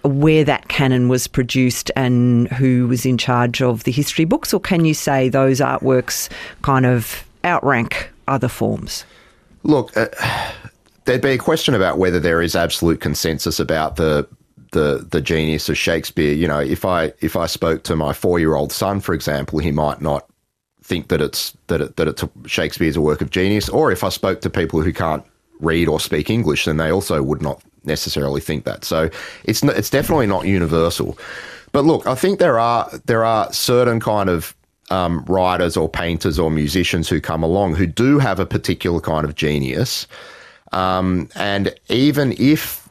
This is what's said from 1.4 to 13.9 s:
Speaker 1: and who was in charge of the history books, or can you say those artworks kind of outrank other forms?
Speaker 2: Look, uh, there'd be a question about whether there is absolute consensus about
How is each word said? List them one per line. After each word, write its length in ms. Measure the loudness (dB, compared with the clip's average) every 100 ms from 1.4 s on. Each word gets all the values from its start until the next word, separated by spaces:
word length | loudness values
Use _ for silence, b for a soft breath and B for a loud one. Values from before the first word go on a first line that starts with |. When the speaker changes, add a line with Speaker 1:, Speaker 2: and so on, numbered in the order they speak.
| 0 2 2 0 -4
Speaker 1:
and 540 | -2 2 4 4 4 2
who 400 | 2 2 2 2
was 180 | 0 0
in 100 | 0
charge 460 | 2 2 2 2
of 220 | 0 0
the 80 | 0
history 320 | 0 0 0
books, 280 | 0 0 0
or 60 | -2
can 260 | 0 2
you 100 | 2
say 340 | 2 0 2 2
those 320 | 4 4 4
artworks 680 | 2 0 2 2 0 -6 -8 B B B
kind 220 | 2 4
of 380 | 4 2 0 -10 -16 _
outrank 640 | 0 2 2 0 0 -4 -8 -10 -4
other 220 | -2 -2
forms? 560 | -2 -2 -2 -6 -12 -14 b b b b b
Speaker 2:
Look, 340 | 2 2 2 -2
uh, 120 | -2 -2 -4 B B B B _ _ _
there'd 180 | -2 2
be 80 | 2
a 80 | 2
question 340 | 2 0 2
about 260 | 2 2 2
whether 200 | 2 2
there 240 | 2 2
is 140 | 2 0
absolute 440 | 0 0 0 0
consensus 600 | -2 -2 -2 -2 -4 -2
about 340 | -2 0 0